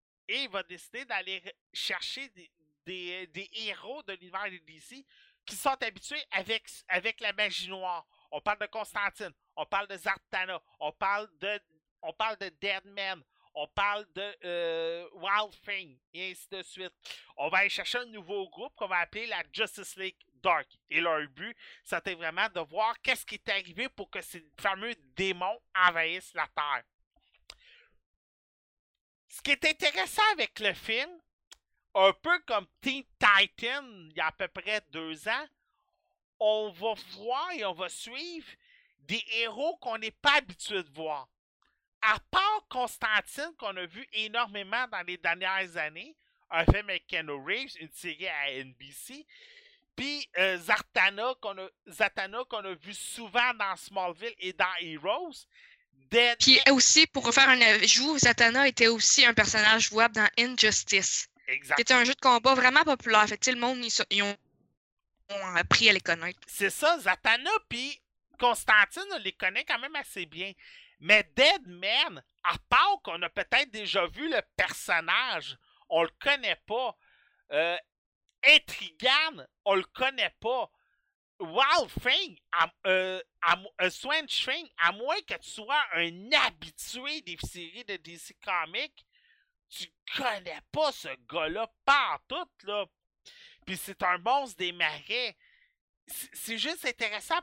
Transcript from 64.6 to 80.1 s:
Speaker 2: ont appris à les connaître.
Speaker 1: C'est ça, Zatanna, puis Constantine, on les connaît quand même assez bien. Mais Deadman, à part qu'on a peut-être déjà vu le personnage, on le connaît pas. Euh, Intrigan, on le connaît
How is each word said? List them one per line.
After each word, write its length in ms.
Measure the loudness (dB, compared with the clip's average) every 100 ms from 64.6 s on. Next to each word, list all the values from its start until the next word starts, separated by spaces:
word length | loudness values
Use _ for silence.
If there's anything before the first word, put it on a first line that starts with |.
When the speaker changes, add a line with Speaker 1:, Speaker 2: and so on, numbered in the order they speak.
| _ _ _ _ _ _ _
Speaker 2:
ont 280 | -8 -2 -2
appris 340 | 2 6 6
à 20 |
les 80 | 6
connaître. 400 | 2 -4 -4 -10 -14
Speaker 1:
C'est 240 | -4 -4
ça, 280 | 2 2 2
Zatanna, 520 | 0 0 2 2 2 -2 -2
puis 320 | -8 -8 -10 _ _ _ _
Constantine, 640 | 0 0 6 6 6 0 -8
on 60 | -6
les 140 | -6
connaît 340 | -2 -2 -2 -4
quand 120 | -4
même 180 | -4 -10
assez 280 | -10 -12
bien. 300 | -12 -10 -12 -12 -20 -20 -20 _
Mais 220 | 4 4 4
Deadman, 880 | 4 4 4 -2 -8 -2 0 0 -6 -18 _
à 140 | -4 -4 2
part 320 | 4 4 2
qu'on 200 | -4 -6
a 80 | -4
peut-être 400 | -4 0 0 0
déjà 360 | -6 -2 0 0
vu 220 | -4 -4
le 140 | -4 -4
personnage, 1040 | -4 -4 -4 -2 0 2 0 0 -4 -8 -16 _ _ _
on 140 | 0
le 80 | 0 0
connaît 400 | 0 2 0 -4 -4
pas. 280 | -4 -4 -8 _ _ _ _ _
Euh, 260 | 0 0 -2 -8 _ _ _ _ _ 6
Intrigan, 1000 | 6 4 -10 -14 _ 2 2 2 -4 -18 _
on 100 | 0
le 100 | 2
connaît 500 | 0 -2 -2